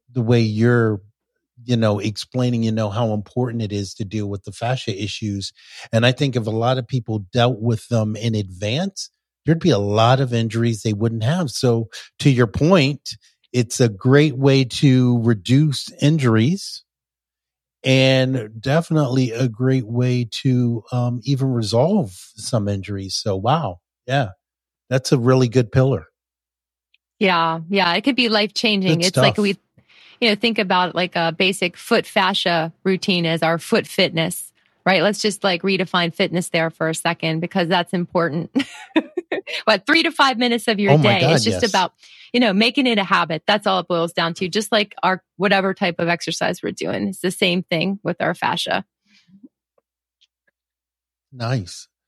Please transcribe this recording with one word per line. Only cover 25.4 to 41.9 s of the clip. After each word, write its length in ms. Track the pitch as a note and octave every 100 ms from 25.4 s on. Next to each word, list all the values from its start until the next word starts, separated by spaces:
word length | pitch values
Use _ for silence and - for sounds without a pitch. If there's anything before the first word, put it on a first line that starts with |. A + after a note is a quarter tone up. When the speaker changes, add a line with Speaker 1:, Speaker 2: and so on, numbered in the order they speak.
| B2+
Speaker 1:
good 240 | B2+ A2+
pillar. 360 | C3+ C3 G#2+ - _ _ _ _ _ _ _ _ _ _ -
Speaker 2:
Yeah. 420 | G3 F3 E3 E3 E3
Yeah. 240 | G3 F3+
It 80 | F3
could 140 | C#4 B3
be 120 | A#3
life-changing. 720 | G#3+ G#3 - A3+ G3+ F#3+ E3
Speaker 1:
Good 60 | F3+
Speaker 2:
It's 100 | C3+
like 180 | C#3+ A#2+
Speaker 1:
stuff. 80 |
Speaker 2:
we, 140 | G3+ F#3+ _ _ _ _ - -
you 100 | A#3
know, 60 | G#3
think 220 | A#3 A3
about, 380 | F#3+ F#3 F3+ E3+
like, 200 | F3+ F3
a 160 | E3 D#3+
basic 400 | F#3+ G3 F3 -
foot 300 | - A3 -
fascia 640 | G#3 F#3 G3 F#3 E3+ E3 -
routine 420 | F#3+ F#3+ - F3+ E3+
as 160 | D#3+
our 160 | D#3+ E3
foot 260 | - A3 -
fitness, 680 | - F3 E3 E3 - - _ _ _ -
right? 180 | F#3
Let's 180 | F#3 G3+
just, 220 | G#3+ F#3+
like, 180 | G3 F3
redefine 520 | G3 F#3+ F#3 F3+ E3+
fitness 360 | - F3 E3+ E3
there 220 | E3+ D#3+
for 180 | - D#3+
a 60 | D#3+
second, 440 | E3+ E3+ E3 D#3+
because 280 | E3+ F#3+ E3
that's 260 | F3+ E3+
important. 580 | F3+ F3+ F3+ E3+ D#3 G#2+ C4
<laughs> 100 | C4+ - - - - - - - - - -
But 180 | G3+ -
three 160 | E4
to 80 | E4
five 260 | D#4 C4+ A#3
minutes 280 | B3 A#3 -
of 120 | G#3
your 140 | G3+
Speaker 1:
Oh 40 | D3
my 220 | G#3 G3
Speaker 2:
day 120 | D#3+
is 100 | D#3 A2
Speaker 1:
God, 60 |
Speaker 2:
just 100 | -
Speaker 1:
yes. 80 | A3+
Speaker 2:
about, 240 | F#3+ F3